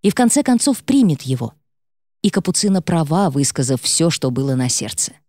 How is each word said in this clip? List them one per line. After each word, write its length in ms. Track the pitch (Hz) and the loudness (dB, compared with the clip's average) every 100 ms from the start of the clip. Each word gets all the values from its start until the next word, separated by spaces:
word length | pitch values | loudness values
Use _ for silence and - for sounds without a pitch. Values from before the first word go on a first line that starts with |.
и 80 | 202 | 0
в 60 | - | 2
конце 260 | 240 285 | 2 2
концов 420 | 277 240 - 254 | 2 2 2 -2
примет 380 | - 277 220 143 | 0 2 4 2
его. 320 | 131 127 117 _ _ _ _ _ _ _ | -2 -4 -4 _ _ _ _ _ _ _
И 80 | 202 | -2
Капуцина 500 | 202 185 - 208 190 | 0 -2 -2 0 0
права, 480 | 165 170 147 165 196 | 0 0 0 0 0
высказав 540 | 143 139 - 127 131 | 0 -2 -2 -2 -2
все, 260 | - - 165 | -2 0 0
что 220 | - 131 | 0 -2
было 240 | 123 135 127 | -2 -2 0
на 120 | 127 | 0
сердце. 460 | - 110 - - - | -2 -6 -6 -8 -8